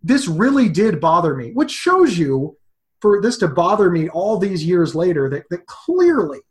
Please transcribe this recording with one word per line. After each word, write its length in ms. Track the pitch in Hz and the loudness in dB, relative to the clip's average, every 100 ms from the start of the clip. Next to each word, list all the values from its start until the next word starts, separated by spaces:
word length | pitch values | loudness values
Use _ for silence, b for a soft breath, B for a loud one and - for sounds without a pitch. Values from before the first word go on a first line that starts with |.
this 240 | 165 262 196 | 0 0 0
really 420 | 160 240 277 226 | 0 2 2 2
did 300 | 151 220 170 | 2 0 2
bother 340 | 165 170 165 139 | 2 2 0 -4
me, 160 | 120 | -6
which 180 | 233 302 | -4 -4
shows 480 | - - 370 330 175 | -2 0 4 2 2
you 380 | 147 135 147 - _ _ _ _ | 0 -2 -4 -12 _ _ _ _
for 200 | 208 202 | 0 2
this 160 | 208 240 | 0 -2
to 100 | 175 | -2
bother 420 | 135 175 208 190 | 0 0 2 2
me 180 | 170 156 | 2 -2
all 300 | 165 196 214 | -4 -2 -2
these 260 | 196 185 | -2 -2
years 300 | 160 180 160 | 0 0 0
later, 340 | 156 180 160 135 | 0 -2 0 -2
that, 140 | 143 - | -4 -8
that 160 | 175 - | -12 -12
clearly 720 | - - 359 349 302 160 135 _ | -14 -4 2 2 2 -2 -6 _